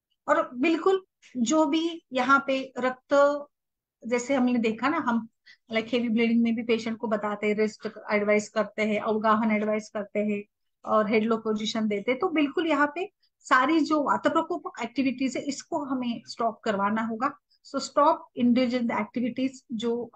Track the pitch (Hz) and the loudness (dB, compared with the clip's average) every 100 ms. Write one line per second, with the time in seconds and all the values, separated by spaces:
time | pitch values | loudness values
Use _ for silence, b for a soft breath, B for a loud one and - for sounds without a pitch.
0 | _ _ - 320 311 247 311 320 381 381 | _ _ -2 0 0 -2 0 2 2 0
1 | - _ b 254 233 311 311 320 330 339 | -2 _ b -4 2 4 4 2 -2 -6
2 | - 254 247 277 269 269 262 - 254 254 | -8 -2 2 2 2 -2 -4 -4 -4 -4
3 | - 285 285 294 - _ _ _ _ _ | 0 4 4 2 -6 _ _ _ _ _
4 | 226 240 247 277 247 247 220 220 262 320 | -4 -2 0 2 2 2 0 0 0 0
5 | 247 233 220 _ _ b - 220 226 247 | 0 -2 -2 _ _ b -6 -4 -2 -2
6 | 240 226 233 233 233 233 233 226 226 220 | 0 2 2 4 2 0 0 -2 -2 -6
7 | 233 208 208 208 214 208 214 - 208 - | -2 -2 -2 -2 0 0 0 -2 -12 -10
8 | - 214 208 214 214 220 202 - 214 208 | -2 0 2 2 0 -2 -4 -2 -2 -2
9 | 226 214 220 214 214 214 214 214 214 214 | -2 0 2 2 2 0 0 -2 -4 -8
10 | 196 214 208 202 202 _ _ _ - 214 | -6 -4 -2 -4 -8 _ _ _ 0 2
11 | 208 220 220 226 220 214 214 226 220 202 | 2 2 2 0 0 -2 -2 -2 0 -2
12 | 196 262 381 311 285 320 330 285 294 320 | -2 -2 0 0 0 0 0 2 0 -2
13 | 381 _ _ _ - 254 269 320 277 302 | -10 _ _ _ 0 2 4 2 2 0
14 | 254 208 294 320 320 349 - - 240 - | 0 0 0 0 -2 -4 -8 -8 -8 -2
15 | 269 254 269 285 269 277 - 330 277 262 | -2 -2 -4 -4 -8 -10 -8 -8 -4 -4
16 | 240 233 - - 226 214 - 196 202 220 | -4 -8 -10 -4 -4 -4 -4 -2 0 -2
17 | 226 220 269 - _ _ - 277 - - | -4 -4 -4 -6 _ _ -10 -8 -4 2
18 | 294 330 - - 240 240 254 247 233 208 | 2 2 -4 0 2 4 2 0 -2 -4
19 | 214 254 247 247 262 - - 220 233 233 | -4 -4 -4 -2 -6 -6 -12 -6 -4 -4
20 | 233 | -6